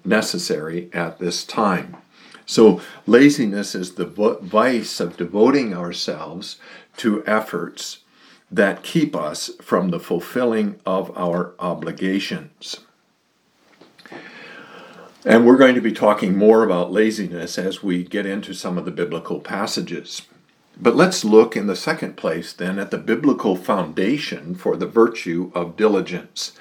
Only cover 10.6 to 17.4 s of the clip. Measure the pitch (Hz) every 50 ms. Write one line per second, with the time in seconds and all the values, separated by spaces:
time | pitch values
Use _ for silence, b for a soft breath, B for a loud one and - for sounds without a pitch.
10.6 | 107 101 98 - _ 95 95 95 92 90 - - 90 87 85 90 87 - - -
11.6 | 90 90 85 78 76 - 90 - 92 95 95 98 95 - 107 82 76 - _ _
12.6 | - - - - - _ _ _ _ _ _ _ _ _ _ _ _ _ _ _
13.6 | _ _ _ _ - _ _ B B B B B B B B B B B B B
14.6 | B B B B B B B B B B B B - - 113 117 120 120 131 135
15.6 | 135 127 123 123 107 113 110 - - 104 104 - 110 95 95 95 104 107 113 110
16.6 | 113 98 90 87 90 87 92 104 110 110 107 107 98 82 85 85